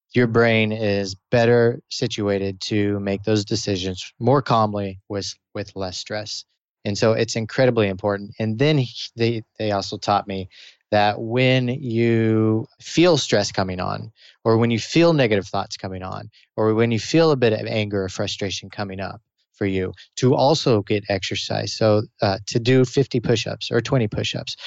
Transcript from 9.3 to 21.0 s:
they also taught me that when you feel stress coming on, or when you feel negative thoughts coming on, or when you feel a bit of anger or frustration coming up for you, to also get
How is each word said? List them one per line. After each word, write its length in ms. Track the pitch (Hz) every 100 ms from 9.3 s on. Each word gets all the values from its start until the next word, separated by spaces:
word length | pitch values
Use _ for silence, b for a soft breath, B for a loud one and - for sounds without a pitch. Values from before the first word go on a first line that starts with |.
| 117 - -
they 120 | 110
also 260 | 98 95 101
taught 280 | - 101 95
me 220 | 95 90 B B B -
that 300 | 104 104 113
when 480 | 117 123 127 131 123
you 960 | 127 127 113 117 113 110 110 110 110 - _
feel 380 | - - 175 151
stress 340 | - 107 98
coming 300 | - 92 90
on, 320 | 92 104 113 _ b b 113
or 120 | 113
when 140 | 117
you 80 | 113
feel 320 | - 165 170
negative 360 | 156 120 104 90
thoughts 280 | 98 92 -
coming 260 | 98 92
on, 280 | 92 101 107 b b -
or 180 | 110 110
when 160 | 117
you 80 | 113
feel 320 | - 156 160
a 40 | 139
bit 160 | 120
of 140 | 107 107
anger 400 | 113 104 101 92
or 40 |
frustration 600 | - 101 - 101 87 98
coming 320 | - 101 95
up 200 | 95 101 _ _ _
for 140 | - 101
you, 260 | 95 92 - B -
to 180 | 127
also 480 | 135 131 156 143 107
get 220 | 98 104